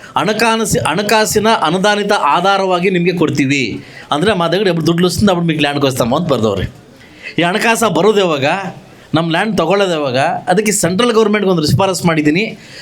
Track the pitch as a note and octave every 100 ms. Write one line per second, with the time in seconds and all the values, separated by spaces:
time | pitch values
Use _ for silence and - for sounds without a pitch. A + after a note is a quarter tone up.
0 | - - E3 G#3+ A#3 A3+ G#3+ D#3 - E3
1 | G#3 A3 G#3+ G#3+ G#3+ A3+ D#3 F3+ G3+ G#3
2 | G3+ G3+ D3 D#3 F#3 G3 F#3+ F3+ F#3 F3+
3 | F3 F3+ D3+ B2+ C3+ C#3+ A#2 C#2+ - -
4 | - C#3+ F#3 G3 E3+ F3 G#3 E3+ D#3+ E3+
5 | F3+ - G#3 F3 E3+ D3+ C#3+ C#3 C3+ C3
6 | A#2+ C#3 E3+ B2+ A2 F#2+ - - - -
7 | - - - - E3+ G3+ A3+ A3+ A3+ D#3
8 | G3 G#3 F3+ D3 C3+ F#3 F#3+ - - -
9 | - D3+ E3 D#3+ G#3+ F3+ E3 G3 G3 D#3+
10 | C#3+ B2 D#3 F3+ - F3+ G#3+ G3 E3 F#3
11 | A#3+ A3+ G#3+ G#3 F#3+ F3+ D3+ - F#3+ F3+
12 | E3+ D#3+ D3+ D#3+ G3 - - -